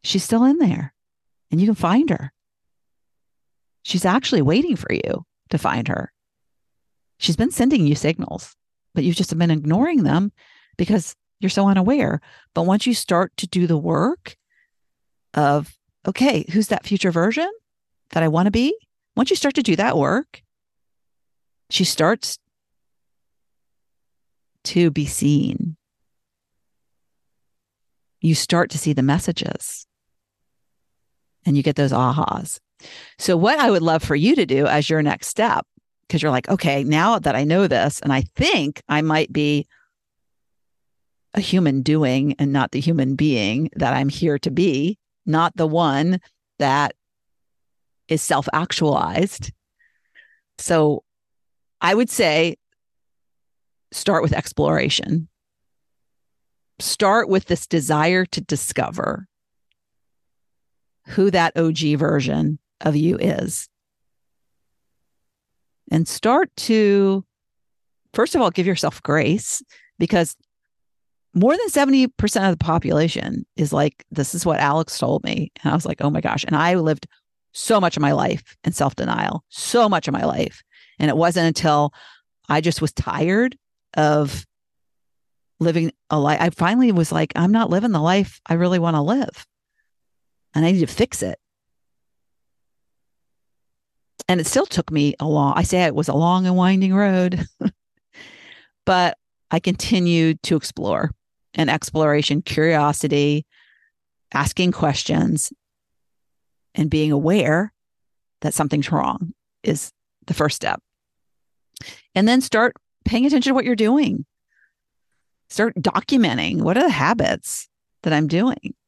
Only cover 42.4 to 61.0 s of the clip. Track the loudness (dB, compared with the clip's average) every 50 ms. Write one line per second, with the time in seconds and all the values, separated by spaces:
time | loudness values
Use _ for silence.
42.4 | -2 0 0 0 -2 -2 -4 -2 -2 0 0 0 0 -2 0 0 0 2 2 2
43.4 | 0 0 0 -2 -4 -4 -2 -2 0 0 2 0 0 -2 -2 -2 -2 0 0 0
44.4 | -2 -2 0 2 2 2 2 0 -2 -2 -4 _ _ _ _ _ _ -2 0 0
45.4 | 0 0 0 0 -2 0 2 2 2 2 2 0 0 0 -2 -2 _ _ _ _
46.4 | _ _ _ _ 0 0 2 2 0 -2 -4 _ _ _ _ _ _ _ _ _
47.4 | _ _ _ _ _ _ _ _ _ _ _ _ _ -4 -4 -4 0 -2 -2 -2
48.4 | -2 -2 -4 -4 -4 -4 -2 0 0 2 2 0 0 -2 0 -2 -2 -2 -4 -12
49.4 | -14 -14 -16 _ _ _ _ _ _ _ _ _ _ _ _ -20 -20 _ _ _
50.4 | _ _ _ -12 -4 0 2 2 2 2 0 -2 _ _ _ _ _ _ _ _
51.4 | _ _ _ _ _ _ _ _ 0 0 2 2 0 -2 0 0 0 2 2 2
52.4 | 0 0 -2 _ _ _ _ _ _ _ _ _ _ _ _ _ _ _ _ _
53.4 | _ _ _ _ _ _ _ _ _ _ -14 -6 -2 0 0 0 0 0 -2 -2
54.4 | -4 -6 -4 -2 0 0 0 0 0 -2 -2 -4 -2 -2 -4 -4 -4 -8 _ _
55.4 | _ _ _ _ _ _ _ _ _ _ _ _ _ _ _ _ _ _ _ _
56.4 | _ _ _ _ _ _ _ _ -8 -8 -4 0 2 2 2 2 2 2 0 -2
57.4 | 0 -2 -4 -4 -2 _ -2 -2 0 0 0 2 2 2 2 0 0 -2 -6 -10
58.4 | -6 -6 -6 -6 -4 -6 -4 -4 -4 -4 -4 -6 -4 -4 -4 -6 -10 _ _ _
59.4 | _ _ _ _ _ _ _ _ _ _ _ _ _ _ _ _ _ _ _ _
60.4 | _ _ _ _ _ _ _ _ _ _ _ _